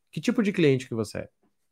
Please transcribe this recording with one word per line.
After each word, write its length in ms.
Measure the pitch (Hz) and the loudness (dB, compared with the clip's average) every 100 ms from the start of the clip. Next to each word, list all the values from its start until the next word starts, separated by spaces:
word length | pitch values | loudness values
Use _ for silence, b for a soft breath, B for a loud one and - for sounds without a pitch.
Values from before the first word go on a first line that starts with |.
| _ | _
Que 80 | - | -4
tipo 240 | 190 233 | -2 0
de 80 | 208 | 0
cliente 380 | 190 147 131 131 | 2 4 2 -2
que 60 | |
você 240 | 117 104 92 | -6 -6 -8
é? 100 | - _ _ _ _ | -12 _ _ _ _